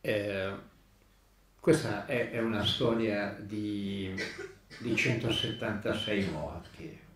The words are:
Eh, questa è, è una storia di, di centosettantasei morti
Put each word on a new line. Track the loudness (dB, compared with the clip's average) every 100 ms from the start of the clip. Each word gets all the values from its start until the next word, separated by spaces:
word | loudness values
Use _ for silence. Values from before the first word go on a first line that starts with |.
Eh, | 2 0 2 0 -2 -4 -10 -20 -20 -20 -20 -20 -20 -20 -20 _
questa | 6 6 6 -2 0
è, | 0 0
è | 0
una | 0 2
storia | 2 4 4 4 2 2 -2 -6
di, | -8 -4 -2 -2 -2 -2 -2 -4 -6 -6 -12 -14 -18 -8
di | -2 2
centosettantasei | 2 2 2 0 0 -2 -2 -2 -2 -2 0 0 0
morti | -2 -6 -8 -12 -14 -14 -14 -20